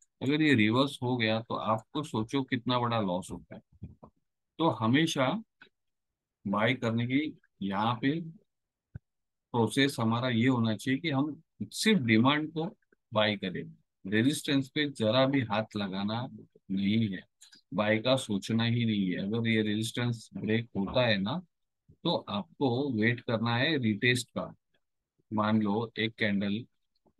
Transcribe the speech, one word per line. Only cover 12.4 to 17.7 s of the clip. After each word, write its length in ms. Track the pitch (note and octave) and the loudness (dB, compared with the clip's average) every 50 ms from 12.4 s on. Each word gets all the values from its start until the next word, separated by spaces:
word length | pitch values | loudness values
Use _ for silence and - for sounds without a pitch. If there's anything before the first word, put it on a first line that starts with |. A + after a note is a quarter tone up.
| D#3 D#3 | 0 -4
को 120 | - D#3 D#3+ F3+ - _ _ _ _ _ _ - | -4 -4 -6 -6 -6 _ _ _ _ _ _ -4
बाय 240 | A2 G#2+ G#2+ G#2+ G#2+ | 0 2 2 2 0
करें, 280 | G2 - G2 E2+ D#2+ E2+ D#2+ - - _ _ _ _ - | -2 -4 -6 -6 -6 -8 -10 -14 -20 _ _ _ _ -6
resistance 640 | F#2+ G#2 G#2+ A2+ C3+ D#3 - - - C#3+ C#3 C3 - | 0 2 2 4 2 2 0 -2 0 0 0 0 -2
पे 200 | - D3+ D3+ D3 | -2 -4 -2 -2
जरा 320 | C3 - A2 G#2+ A2+ C3 C3+ | -2 -2 0 2 4 4 4
भी 140 | C3 C#3+ C#3 | 2 2 0
हाथ 340 | B2 A2+ G2+ G#2+ A2 - - | 0 0 -2 -2 -2 -2 -4
लगाना 500 | G#2+ G2+ F#2+ F#2 G2 G2+ G#2 A2 A#2 B2+ A#2+ A2 G#2+ - - _ _ _ - | -6 -4 -4 -4 -4 -4 -2 -4 -4 -6 -8 -12 -16 -20 -20 _ _ _ -6
नहीं 380 | F#2+ G2 G2 G2 G#2+ A2+ A2+ G2+ | -4 -2 0 2 2 2 0 0
है, 140 | F#2 F2 - _ _ _ - - - - _ - | -4 -6 -12 _ _ _ -20 -20 -20 -20 _ -8